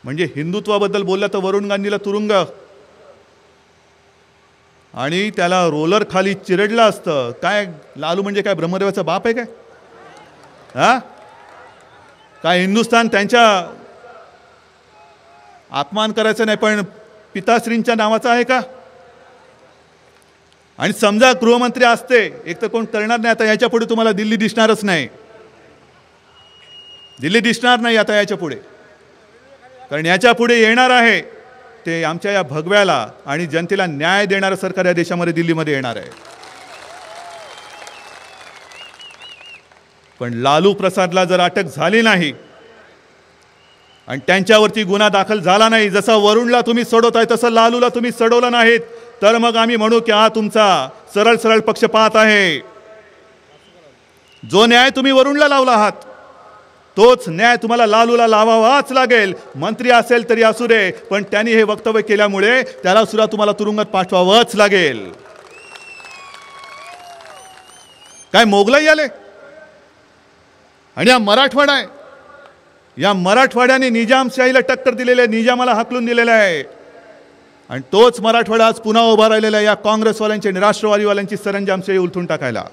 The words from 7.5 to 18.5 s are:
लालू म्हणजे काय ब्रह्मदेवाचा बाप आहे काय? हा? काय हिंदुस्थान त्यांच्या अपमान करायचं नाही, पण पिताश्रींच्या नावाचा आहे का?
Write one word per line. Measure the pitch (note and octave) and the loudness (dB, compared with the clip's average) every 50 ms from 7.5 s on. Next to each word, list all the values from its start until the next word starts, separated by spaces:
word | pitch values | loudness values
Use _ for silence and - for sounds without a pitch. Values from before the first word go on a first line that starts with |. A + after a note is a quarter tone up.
| G#3 G#3 G3+ F3+ D#3+ D3 - _ - | -4 -4 -4 -6 -12 -20 -20 _ -16
लालू | C3+ D3+ D#3+ F3 G3 G3 | -10 -6 -6 -4 -4 -4
म्हणजे | G3+ G3+ G3+ | -4 -4 -4
काय | F#3+ G#3+ F#3+ | -4 -4 -4
ब्रह्मदेवाचा | D#3+ D#3+ E3+ F3+ F#3+ G3 G3 F#3+ G3+ | -4 -4 -6 -4 -2 -4 -4 -4 -4
बाप | E3+ D#3 E3+ G3 - | -4 -4 -4 -2 -2
आहे | A#3 A3+ | -4 -4
काय? | B3+ A#3 A3+ - - - - - - _ _ - - - - - - - _ _ _ - - - - - - - | -4 -8 -12 -16 -20 -20 -20 -20 -20 _ _ -20 -20 -20 -20 -20 -20 -20 _ _ _ -20 -20 -20 -20 -20 -14 -4
हा? | B2 D#3 G#3 B3+ B3+ - - - - - - - - - - - - - - - _ _ _ _ - _ _ _ _ _ _ _ _ - | -2 0 0 0 0 -4 -14 -20 -20 -20 -20 -20 -20 -20 -20 -20 -20 -20 -20 -20 _ _ _ _ -20 _ _ _ _ _ _ _ _ -4
काय | D#3+ F3+ F3+ | -2 -2 0
हिंदुस्थान | F#3 F#3+ G3+ A3+ A3 A3+ A#3+ A#3 A#3 | 0 0 0 -2 0 0 0 0 0
त्यांच्या | A3 G#3 G3 G3+ F#3+ A#3+ A#3+ A#3 A3 G3+ F#3 E3+ D#3+ - - - - - - - - - - - - _ _ _ _ _ _ _ _ _ _ _ _ _ _ - _ _ _ _ _ _ - _ - - - _ _ | 0 -2 -2 -2 0 2 4 4 4 2 0 -4 -8 -16 -20 -20 -20 -20 -20 -20 -20 -20 -20 -20 -20 _ _ _ _ _ _ _ _ _ _ _ _ _ _ -20 _ _ _ _ _ _ -20 _ -20 -20 -20 _ _
अपमान | C3 C3+ D3 - G3 G#3+ G#3+ G#3+ | -8 -8 -8 -6 -4 -4 -4 -2
करायचं | G#3+ A3+ G#3+ A3 G#3+ A3+ A3+ | -2 0 0 0 0 0 -2
नाही, | A3 G#3 | -2 0
पण | G#3 G#3+ G#3+ G#3+ G#3 G3 - - - - - - - _ _ _ | 0 0 0 0 -2 -4 -8 -12 -20 -20 -20 -20 -20 _ _ _
पिताश्रींच्या | G3 F3+ B3 A3+ A3+ A3+ A#3 A#3 A3+ - A#3+ A#3 | -6 0 0 0 0 0 -2 -4 -2 -2 -2 -2
नावाचा | A3 G#3+ G#3+ A3 A3 A3 B3 | 0 0 -2 -2 -2 0 0
आहे | A#3+ A#3+ A#3+ | 0 0 0
का? | A#3+ | 0